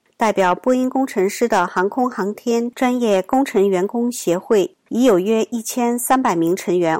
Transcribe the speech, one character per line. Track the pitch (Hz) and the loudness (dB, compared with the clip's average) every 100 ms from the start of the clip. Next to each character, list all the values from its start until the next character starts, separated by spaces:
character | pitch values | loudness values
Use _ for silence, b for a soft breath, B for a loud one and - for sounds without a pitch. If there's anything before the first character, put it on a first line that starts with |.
| _ - | _ -2
代 | 220 | 0
表 | 202 185 | 2 2
波 | 180 254 254 | 2 0 0
音 | 254 | 0
工 | 262 262 | -2 -2
程 | - 190 | 0 -2
师 | - 233 | 0 0
的 | 208 175 | 0 0
航 | 190 196 | -2 -2
空 | 269 247 | -2 -4
航 | 233 196 208 | -2 -6 -6
天 | 240 233 240 | -2 -2 -4
专 | - 254 247 | -2 -2 0
业 | 233 190 | 2 0
工 | - 262 269 | 2 0 2
程 | 208 196 | 2 2
员 | 185 196 | 2 -2
工 | 240 240 | -2 -4
协 | 240 - 175 | -2 -2 -2
会 | - 214 - - _ | 2 0 0 -6 _
已 | 226 254 | 2 4
有 | 180 | 4
约 | 196 220 220 | 2 0 -2
一 | 233 | -6
千 | - 254 240 240 | -6 -2 -2 -2
三 | - 262 | 0 0
百 | 254 170 | 2 0
名 | 165 | 0
成 | 185 - 180 | 0 0 0
员 | 165 | 0